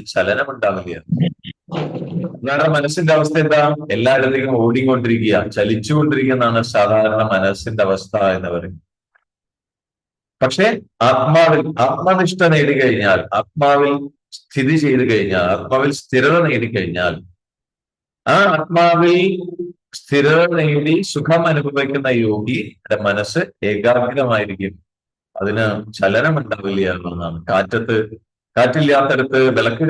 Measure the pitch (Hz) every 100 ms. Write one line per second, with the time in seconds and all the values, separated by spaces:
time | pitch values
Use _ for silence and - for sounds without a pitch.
0 | - - 92 113 139 123 104 95 90 80
1 | - - 170 - - - - 165 151 170
2 | 165 170 - - 131 143 160 151 147 180
3 | 156 156 151 156 151 151 147 147 - 110
4 | 123 131 131 135 131 123 117 127 131 127
5 | 117 113 107 95 87 110 104 110 127 151
6 | 151 135 131 127 117 117 113 110 101 107
7 | 107 110 107 95 95 98 113 110 98 95
8 | - 107 98 92 90 85 80 - _ _
9 | _ _ _ _ _ _ _ _ _ _
10 | _ _ _ _ 127 - 214 - - -
11 | 120 131 151 165 165 156 139 - 131 -
12 | 180 185 180 - 170 156 143 135 127 107
13 | 101 90 - 101 110 156 143 143 143 143
14 | 143 - _ - _ 143 131 156 147 127
15 | 120 107 92 92 87 101 - 131 143 143
16 | - 131 139 170 160 120 113 113 87 87
17 | 87 80 - _ _ _ _ _ _ _
18 | _ _ - 165 202 156 - 170 170 170
19 | 170 175 190 185 - - - - _ -
20 | - 139 143 160 170 170 151 147 151 170
21 | 196 151 147 165 165 147 139 139 135 139
22 | 135 120 110 107 110 120 107 - - 107
23 | 101 101 104 165 185 - 101 104 113 123
24 | 120 135 127 110 98 95 98 90 _ _
25 | _ _ _ - 98 107 110 104 107 -
26 | 98 110 151 156 110 104 98 98 92 90
27 | 87 85 85 82 85 98 95 117 113 110
28 | 110 110 _ _ _ 120 127 156 143 139
29 | 139 135 131 131 131 110 113 113